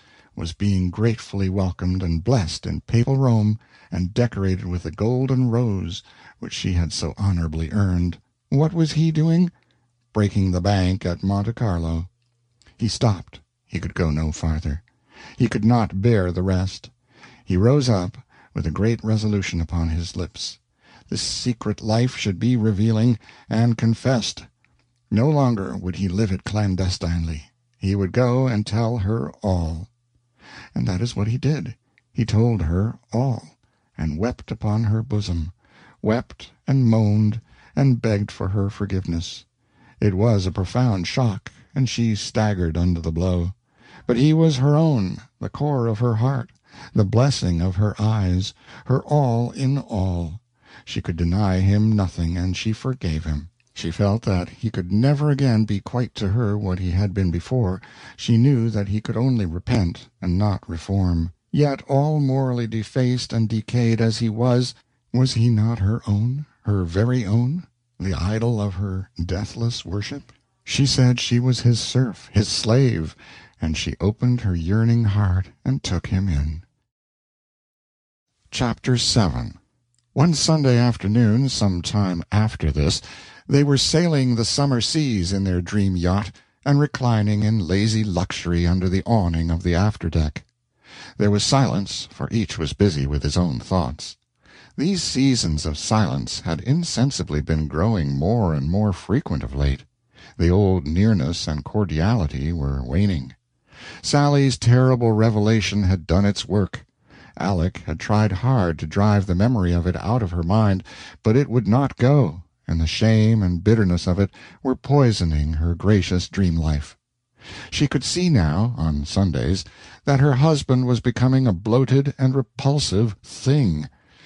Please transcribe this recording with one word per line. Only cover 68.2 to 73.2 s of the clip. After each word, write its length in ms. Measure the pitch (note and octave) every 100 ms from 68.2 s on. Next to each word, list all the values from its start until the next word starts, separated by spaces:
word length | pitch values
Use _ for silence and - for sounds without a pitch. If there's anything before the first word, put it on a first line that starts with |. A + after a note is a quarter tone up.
| F2 G#2+ A#2 A2+
of 140 | G2+
her 360 | F#2 G2+ F#2 G2 -
deathless 600 | E2+ F2 E2+ - A#2 A#2
worship? 480 | - G2 G#2 C#3+ - _ _ _
She 220 | - - C#3
said 340 | - B2 A#2+
she 180 | - B2
was 220 | B2+ A#2
his 200 | A#2+ A2+
serf, 500 | - B2 B2+ - -
his 160 | G#2 G#2+
slave, 640 | - - A#2+ C3 G2 D#2 -